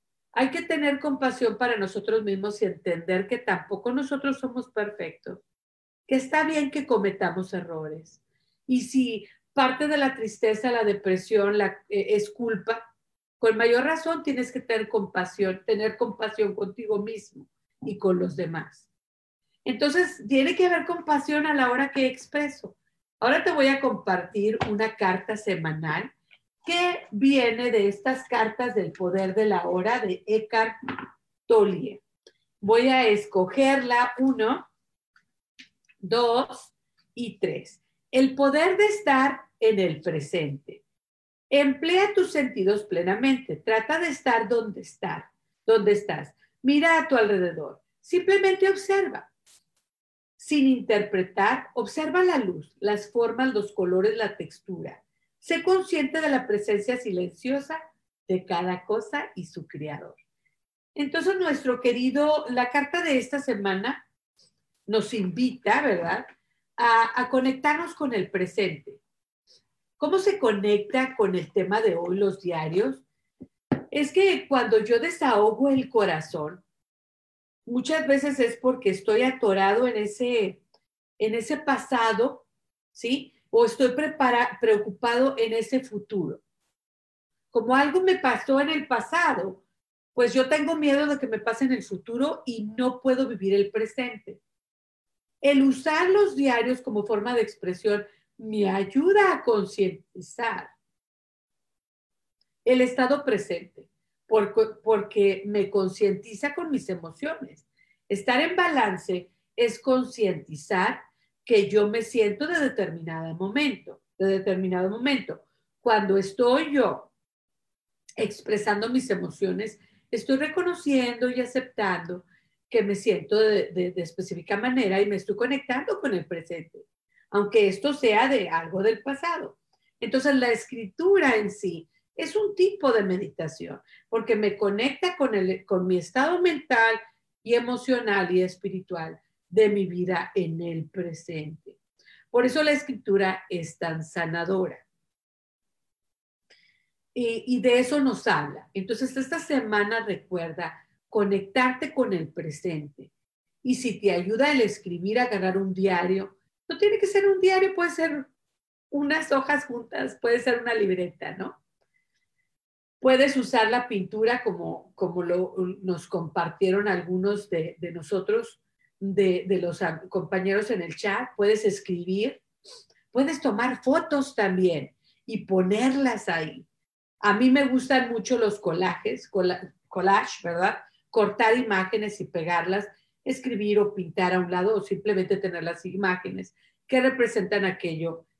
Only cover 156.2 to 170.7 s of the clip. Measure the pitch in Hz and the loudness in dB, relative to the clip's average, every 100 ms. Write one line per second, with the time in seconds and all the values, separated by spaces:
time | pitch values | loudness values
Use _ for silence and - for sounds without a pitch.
156.2 | 196 _ _ _ - - 415 403 392 392 | -4 _ _ _ -12 2 2 4 2 4
157.2 | 392 381 381 381 381 370 349 - 320 294 | 4 4 4 4 2 2 -2 0 -2 -4
158.2 | - _ _ _ _ _ _ 285 285 311 | -10 _ _ _ _ _ _ -4 -2 -2
159.2 | - 269 262 285 - 240 - - 262 - | 0 0 2 -2 -2 -10 -8 -8 -8 -4
160.2 | 233 240 254 240 233 226 196 180 175 - | 0 2 2 -2 0 0 0 0 -4 -8
161.2 | - 185 196 - _ _ _ _ _ _ | -12 -10 -12 -14 _ _ _ _ _ _
162.2 | _ _ _ _ _ _ _ _ 262 262 | _ _ _ _ _ _ _ _ 4 6
163.2 | 277 269 220 240 220 247 247 202 - 214 | 6 2 0 2 2 2 0 -4 -4 0
164.2 | 226 240 220 175 165 170 - - 175 175 | 0 0 -2 -4 -6 -10 -14 -6 -4 -2
165.2 | 175 180 180 190 180 196 185 170 - 175 | -2 -2 -2 -4 -6 -6 -6 -6 -6 -6
166.2 | 165 180 165 - 190 196 202 180 170 185 | -4 -4 -4 0 0 2 0 -2 -2 -2
167.2 | 196 202 - 165 165 - 170 170 151 190 | 0 -2 -4 -4 -4 -8 -12 -12 -6 -4
168.2 | 190 226 226 - _ _ _ _ 196 196 | 0 -2 -2 -14 _ _ _ _ -2 2
169.2 | 190 180 185 185 175 170 170 160 - 185 | 2 0 0 -2 -2 -2 -4 -4 -6 -6
170.2 | - 190 190 202 214 | -4 -2 0 0 -2